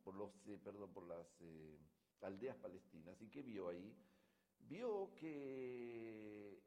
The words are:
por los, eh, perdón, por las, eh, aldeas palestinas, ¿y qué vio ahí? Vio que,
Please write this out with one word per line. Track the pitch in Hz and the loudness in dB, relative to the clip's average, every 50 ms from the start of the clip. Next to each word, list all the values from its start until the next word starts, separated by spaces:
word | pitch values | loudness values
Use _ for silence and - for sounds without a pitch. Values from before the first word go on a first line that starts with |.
| - | -4
por | 98 95 | -2 0
los, | 98 104 101 - - - | 2 0 0 0 -4 -4
eh, | 107 104 95 - | -4 -4 -2 -2
perdón, | 98 101 101 101 92 87 | -4 -2 -2 -4 -2 -2
por | 95 90 87 | -4 -2 0
las, | 85 85 85 82 - - | 0 -2 -2 -4 -8 -10
eh, | 85 85 80 80 78 78 78 76 76 78 - _ _ _ _ _ | -8 -6 -6 -6 -6 -8 -8 -10 -14 -16 -18 _ _ _ _ _
aldeas | 101 95 98 95 117 131 120 - | 0 2 2 2 2 0 0 0
palestinas, | - 92 90 92 - - - 82 78 85 95 95 | -2 -4 -4 -4 -8 -10 -10 -10 -8 -8 -8 -8
¿y | 110 107 | -8 -6
qué | 117 143 | -4 -4
vio | 139 123 110 98 90 87 | -2 0 2 4 4 4
ahí? | 87 87 90 104 - - - - - - - - - - _ _ _ _ | 4 2 0 -4 -6 -10 -14 -18 -20 -20 -20 -20 -20 -20 _ _ _ _
Vio | - 113 135 190 240 240 214 196 196 185 - | -6 -4 0 2 4 6 6 6 6 4 0
que, | - 156 160 151 143 139 135 135 131 131 127 123 123 120 120 117 113 113 113 110 107 107 107 104 104 104 104 95 - - | -2 0 0 2 2 2 2 2 2 2 2 2 2 2 2 2 0 0 0 -2 -2 -2 -2 -2 -2 -4 -4 -6 -6 -6